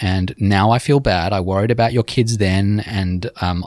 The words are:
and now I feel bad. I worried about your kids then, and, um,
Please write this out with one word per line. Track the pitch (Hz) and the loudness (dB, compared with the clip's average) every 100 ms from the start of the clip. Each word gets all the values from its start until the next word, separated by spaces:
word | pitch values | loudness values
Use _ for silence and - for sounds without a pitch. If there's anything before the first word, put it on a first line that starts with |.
and | 92 92 92 - | -2 0 -2 -2
now | 101 98 104 | 0 4 4
I | 120 | 2
feel | - 143 | 2 2
bad. | 131 90 87 | 2 0 0
I | 101 | -2
worried | 92 98 110 | 0 0 0
about | 117 117 | 2 0
your | 123 | 0
kids | - - 113 113 | 0 0 0 0
then, | 98 95 101 104 104 | 2 2 2 0 -2
and, | 104 92 90 113 - | -4 -2 -2 -6 -4
um, | 90 87 | -4 -4